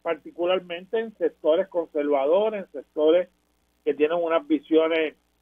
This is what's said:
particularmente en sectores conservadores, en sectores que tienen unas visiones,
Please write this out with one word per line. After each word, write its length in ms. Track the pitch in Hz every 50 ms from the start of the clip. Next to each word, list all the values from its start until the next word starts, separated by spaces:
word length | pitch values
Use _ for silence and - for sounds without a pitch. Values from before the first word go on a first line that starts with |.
particularmente 960 | - 170 165 147 _ 160 - 165 175 175 185 185 180 180 170 175 190 - - 226
en 180 | 226 226 -
sectores 500 | - 175 147 - _ - 151 160 180 185 -
conservadores, 960 | - 170 165 - - 151 143 147 143 135 135 147 175 196 214 220 214 202 175
en 80 | -
sectores 560 | - 131 - _ _ 156 151 156 170 180 180 - _ _ _ _ _ _ _ _ _ _ _
que 100 | 151 139
tienen 240 | 135 147 151 170 175
unas 280 | 170 160 165 160 147
visiones, 680 | 147 160 135 - - 156 160 160 160 165 160 156 147 - _ _ _ _ _